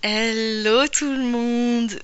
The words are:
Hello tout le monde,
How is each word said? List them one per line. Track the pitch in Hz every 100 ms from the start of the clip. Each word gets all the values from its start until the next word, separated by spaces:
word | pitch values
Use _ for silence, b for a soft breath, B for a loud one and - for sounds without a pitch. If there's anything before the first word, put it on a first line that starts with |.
| 214
Hello | 214 226 220 220 214 214 226 285
tout | - 294
le | 269
monde, | 247 240 240 240 240 240 233 190